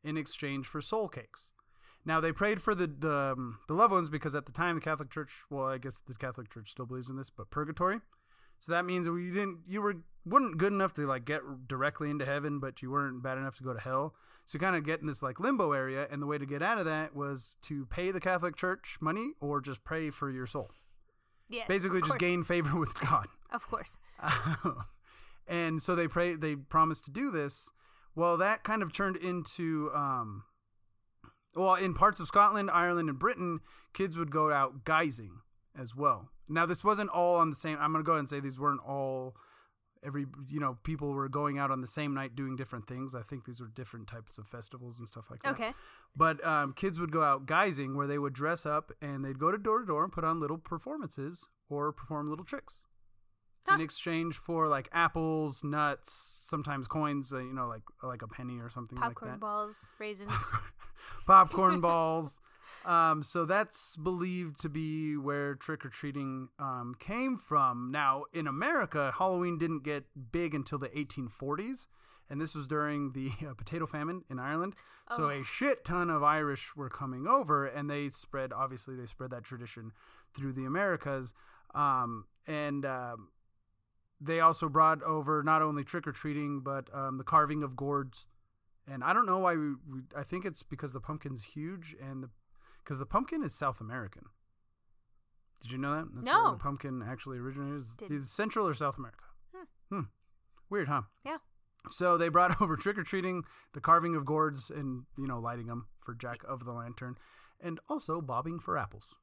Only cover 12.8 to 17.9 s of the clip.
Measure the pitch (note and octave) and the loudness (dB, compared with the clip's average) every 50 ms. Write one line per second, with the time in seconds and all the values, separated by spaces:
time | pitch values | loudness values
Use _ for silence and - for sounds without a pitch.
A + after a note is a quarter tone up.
12.8 | - B2+ C3+ C#3+ C#3+ C#3 B2+ B2+ B2 C3+ C3 C3 C3+ C3+ - - B2+ B2+ B2 A2 | -8 -2 0 0 0 0 -2 -4 -4 -4 -4 -2 -4 -6 -8 -8 -8 -6 -6 -6
13.8 | G2 B2+ C3 C3 C#3 D3+ - _ _ - - - _ - - D3+ E3+ F#3+ F#3 E3+ | -4 -2 0 0 0 -2 -6 _ _ -20 -20 -20 _ -10 -6 -2 0 2 2 2
14.8 | D3+ D3+ D#3+ D#3 - D#3 C#3+ - - C3 B2 - F3+ B3 C#4 A#3+ G3 D#3 C#3+ C3+ | 2 0 -2 -2 -2 -4 -4 -4 -4 -6 -4 -2 0 0 4 4 4 4 4 2
15.8 | C3 C3 C3 C3+ D3 - C#3+ C#3+ C#3+ C#3+ D3 D3 C#3 C3+ C#3+ C#3+ D#3+ G3 A#3 G#3+ | 0 0 -2 -2 -4 -4 -4 -6 -4 -2 -2 -2 -2 -4 -4 -2 0 0 2 2
16.8 | F#3 D#3+ D#3 D#3 D#3 D3+ C#3+ C#3+ C#3+ C#3+ C#3 C3 - - - _ - - D#3 C#3+ | 0 0 0 -2 -2 -4 -6 -6 -4 -4 -6 -6 -10 -14 -18 _ -10 -8 -6 -6
17.8 | C#3 A#2+ | -6 -6